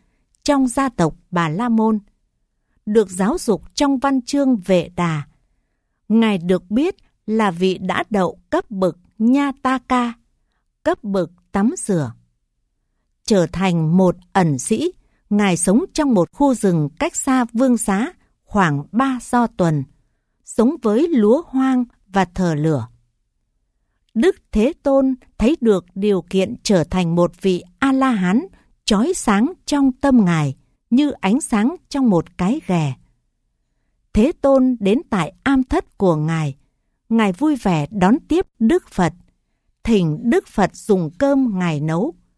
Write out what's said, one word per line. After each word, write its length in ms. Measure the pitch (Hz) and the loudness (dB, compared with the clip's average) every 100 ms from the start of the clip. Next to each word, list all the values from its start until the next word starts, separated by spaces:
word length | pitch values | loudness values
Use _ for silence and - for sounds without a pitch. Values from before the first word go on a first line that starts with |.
| _ _ _ _ | _ _ _ _
trong 260 | - 277 262 | -2 0 0
gia 200 | 277 269 | -2 -4
tộc 260 | - 160 - _ | 0 -2 -2 _
Bà 180 | 180 165 | -4 -2
La 200 | 165 240 | -2 -2
Môn. 300 | 220 220 214 - _ _ _ _ _ _ _ - | 0 0 -2 -6 _ _ _ _ _ _ _ -2
Được 240 | 220 196 | 0 0
giáo 260 | 185 196 349 | -2 -2 -2
dục 240 | - 180 - | -2 -4 -4
trong 240 | - 285 269 | -2 0 0
văn 240 | 277 269 | 0 -2
chương 340 | - 285 269 233 | -2 -2 0 0
Vệ 320 | 175 180 - - | 0 0 0 -4
Đà. 300 | 170 156 - _ _ _ _ _ _ _ - | -4 -4 -8 _ _ _ _ _ _ _ -2
Ngài 300 | 220 220 196 | 2 2 0
được 320 | 175 185 180 | -2 -2 -2
biết 240 | 214 339 - _ _ - | -2 -2 -4 _ _ -6
là 240 | 220 208 | -2 -2
vị 280 | 170 185 180 | 0 -2 -2
đã 260 | 185 175 349 | -4 -4 -2
đậu 280 | 208 180 - - | -2 -2 -6 -6
cấp 200 | 320 - | -6 -4
bậc 260 | 190 185 - _ - | -2 -4 -4 _ -4
Nha 340 | 226 269 285 269 | 0 2 0 -4
Ta 160 | 254 262 | -4 -4
Ca, 340 | - 247 240 - _ _ _ _ _ _ | -2 -2 -2 -8 _ _ _ _ _ _
cấp 220 | 302 349 | -4 -4
bậc 260 | 208 196 165 _ _ | -4 -4 -4 _ _
tắm 220 | 202 220 370 | -2 -2 -2
rửa. 340 | - 175 123 - _ _ _ _ _ _ _ _ _ _ | -4 -4 -4 -10 _ _ _ _ _ _ _ _ _ _
Trở 220 | - 196 165 | 0 0 0
thành 440 | 170 190 170 156 180 | -2 -2 0 2 2
một 200 | 185 - _ | 2 0 _
ẩn 260 | 196 170 131 | 0 0 0
sĩ, 340 | - 220 339 - _ _ - | -2 -2 -4 -8 _ _ -4
Ngài 260 | 208 202 175 | 0 2 0
sống 280 | - 214 381 | 2 0 0
trong 220 | - 285 | -2 0
một 180 | 220 165 | 2 0
khu 220 | - 285 | 0 0
rừng 340 | 240 202 170 147 - | 2 0 0 -2 -4
cách 180 | 330 - | -6 -4
xa 280 | - 262 233 | -2 -2 -2
Vương 260 | 226 262 233 | 0 0 0
Xá 340 | - 196 294 - _ _ | 0 -2 -4 -10 _ _
khoảng 400 | _ 214 175 143 147 | _ 0 0 0 -4
ba 260 | 214 269 247 | -2 -2 -4
do 240 | - 240 226 | -4 -2 -2
tuần, 380 | - 170 151 135 _ _ _ _ _ | 0 0 0 -4 _ _ _ _ _
sống 320 | - - 220 320 | -10 0 0 0
với 260 | 226 214 339 | -2 0 0
lúa 340 | 285 208 277 339 | 2 2 2 0
hoang 380 | 262 262 254 240 _ _ | -4 0 0 -4 _ _
và 180 | 196 | -2
thờ 300 | 180 - 180 | -2 -2 -2
lửa. 340 | 151 156 147 113 _ _ _ _ _ _ _ _ _ _ _ _ | 0 0 -2 -4 _ _ _ _ _ _ _ _ _ _ _ _
Đức 220 | 214 330 - _ | -2 0 0 _
Thế 200 | 208 233 349 | 0 0 0
Tôn 320 | 285 269 269 254 _ - | 0 2 2 -2 _ -2
thấy 180 | 214 330 | 0 2
được 260 | 226 190 - | 2 0 -2
điều 280 | 190 208 190 - | -4 0 0 -2
kiện 260 | 190 190 247 | -2 -2 -4
trở 220 | - 190 | 0 0
thành 300 | 185 185 170 | 2 -2 0
một 280 | 170 175 - | 2 0 0
vị 200 | 196 175 - - | -2 -2 -6 -4
A-la-hán 680 | 277 262 269 226 180 220 381 _ _ _ | 0 2 0 0 0 0 -2 _ _ _
chói 280 | - 202 285 | -2 0 0
sáng 380 | 381 - 202 269 381 - | -2 0 0 0 -4 -4
trong 260 | 285 269 | 0 0
tâm 320 | 254 277 254 | 0 2 4
Ngài, 320 | 180 165 143 - _ _ - | 4 2 -2 -6 _ _ -2
như 200 | 247 294 | 0 0
ánh 300 | - 190 254 | -2 -2 -2
sáng 360 | - 214 233 359 - | 0 -2 -2 -4 -8
trong 220 | 277 254 | -2 2
một 280 | 170 156 - | 2 0 -4
cái 220 | 185 302 - | -4 -4 -2
ghè. 300 | 175 147 127 _ _ _ _ _ _ _ _ _ _ _ | -2 -2 -6 _ _ _ _ _ _ _ _ _ _ _
Thế 200 | 214 254 - | 0 0 0
Tôn 360 | 269 269 262 247 | 2 2 2 0
đến 180 | 190 240 - | 0 -2 -2
tại 220 | 196 147 - | -4 -4 -6
am 200 | 269 269 | -2 0
thất 360 | 254 330 - - | 0 -4 -4 -2
của 180 | 190 156 | 0 0
Ngài. 400 | 156 165 151 135 _ _ _ _ - | -2 -2 -4 -8 _ _ _ _ -4
Ngài 240 | 226 196 | 0 0
vui 240 | 185 302 277 | 0 -2 0
vẻ 300 | 202 160 143 | 0 -2 -2
đón 280 | 208 180 277 - | 0 2 2 0
tiếp 180 | 330 - - | -2 -2 -2
Đức 300 | 226 359 - | 0 0 -2
Phật, 240 | - 165 - _ _ _ _ _ _ | -2 -2 -4 _ _ _ _ _ _
thỉnh 460 | - 214 165 151 240 | 0 0 0 -2 0
Đức 160 | 349 - | 0 -2
Phật 300 | - 185 - | -2 -2 -2
dùng 340 | - 190 156 - | -2 -2 -2 -2
cơm 400 | 277 277 254 190 | 0 0 0 -2
Ngài 220 | 180 147 | -2 -2
nấu. 340 | 156 160 269 - _ | -2 -2 -4 -8 _